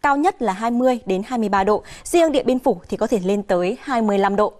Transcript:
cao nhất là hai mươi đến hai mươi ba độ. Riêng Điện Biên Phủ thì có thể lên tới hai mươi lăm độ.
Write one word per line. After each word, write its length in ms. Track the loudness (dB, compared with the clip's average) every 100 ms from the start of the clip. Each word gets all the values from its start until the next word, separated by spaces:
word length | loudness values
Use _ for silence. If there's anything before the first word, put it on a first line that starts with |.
cao 160 | 0 2
nhất 240 | 0 0
là 120 | -4
hai 180 | -2 -2
mươi 280 | 0 0 0 -2
đến 180 | -4 -2
hai 120 | -4
mươi 100 | 0
ba 140 | 0
độ. 200 | 2 0 -2 -18
Riêng 280 | 0 2 4
Điện 140 | 2 0
Biên 140 | 0
Phủ 180 | 0 -2 -6
thì 80 | -6
có 100 | -2
thể 120 | -2
lên 240 | 0 -2
tới 340 | 0 0 0 -4
hai 200 | -4 -2
mươi 160 | 0 2
lăm 180 | 0 2
độ. 180 | -2 -2